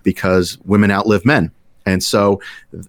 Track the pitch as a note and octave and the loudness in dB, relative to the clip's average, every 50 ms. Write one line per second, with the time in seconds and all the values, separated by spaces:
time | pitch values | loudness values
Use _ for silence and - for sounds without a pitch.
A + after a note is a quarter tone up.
0 | - G2+ F2+ - - F#2+ F#2 F#2 F2+ F2 - - - F#2 G2+ G#2 G#2 G2+ G2+ G2 | -4 -4 -4 -2 -2 0 2 2 0 -2 -4 -10 -4 0 2 2 2 2 2 0
1 | G2+ G#2+ G#2 G2+ - B2+ D3+ - - - - _ _ _ _ _ _ G2+ F#2+ F#2+ | 0 0 0 2 2 2 2 2 0 -2 -6 _ _ _ _ _ _ -2 -2 -2
2 | - - - G#2+ G2+ G2+ G2+ G2 - - - - - _ - E2 - | -2 -2 0 2 2 2 0 0 -4 -10 -20 -20 -20 _ -18 -18 -10